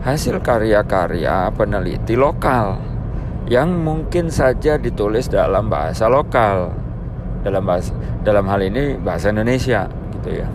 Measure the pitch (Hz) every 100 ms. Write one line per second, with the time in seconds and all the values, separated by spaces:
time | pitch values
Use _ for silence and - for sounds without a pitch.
0 | 131 147 - 107 - 117 110 104 104 98
1 | 85 82 67 90 92 - 104 104 90 -
2 | - 117 139 - - 127 104 92 - -
3 | - - - - - 120 156 180 160 160
4 | 156 175 165 147 135 123 151 151 120 -
5 | 104 110 - 95 78 95 107 78 78 87
6 | 110 131 127 131 107 98 87 - - -
7 | - - - - 101 98 90 87 92 -
8 | - - - 101 98 98 95 113 143 92
9 | 90 85 90 104 113 127 127 110 92 -
10 | - - - - -